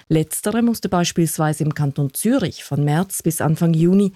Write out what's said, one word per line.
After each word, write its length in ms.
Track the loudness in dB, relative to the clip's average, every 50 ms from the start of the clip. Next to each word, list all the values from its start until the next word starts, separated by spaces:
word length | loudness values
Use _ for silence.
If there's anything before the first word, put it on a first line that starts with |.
| -4 0
Letztere 540 | 0 0 0 0 -4 -6 -4 -2 0 2 2
musste 260 | 0 0 0 -4 -2
beispielsweise 760 | 0 0 0 0 0 0 0 0 0 0 0 0 0 0 -2
im 100 | -4 -2
Kanton 400 | -2 -2 -2 0 -2 -4 -4 -4
Zürich 480 | -4 -2 0 0 0 0 -2 -6 -8 -10
von 220 | -6 -2 0 0
März 400 | 0 2 0 -2 -2 -6 -4 -2
bis 160 | -2 -2 0
Anfang 340 | 0 0 0 2 2 2 2
Juni 380 | 4 4 4 4 4 2 2 -2